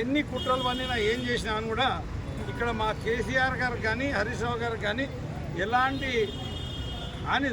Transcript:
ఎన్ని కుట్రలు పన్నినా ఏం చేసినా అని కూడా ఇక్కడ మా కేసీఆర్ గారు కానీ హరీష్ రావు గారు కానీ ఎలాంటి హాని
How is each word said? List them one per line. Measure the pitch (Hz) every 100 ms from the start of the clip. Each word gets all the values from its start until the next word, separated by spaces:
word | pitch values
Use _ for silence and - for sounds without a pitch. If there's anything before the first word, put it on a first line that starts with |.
ఎన్ని | 233 294 285
కుట్రలు | 254 262 262 254
పన్నినా | 254 254 240 208
ఏం | 240 247
చేసినా | 233 208 214
అని | 226
కూడా | 220 254 170 - - - - -
ఇక్కడ | - 233 226
మా | 214 208
కేసీఆర్ | 214 240 220 262 262 254
గారు | 254 233 220
కానీ | 226 277 208
హరీష్ | 220 214 233
రావు | 240 233
గారు | 226 208
కానీ | 226 277 - - - - 156 202
ఎలాంటి | 247 262 269 269 240 202 - - - - - - - - - 147
హాని | 226 277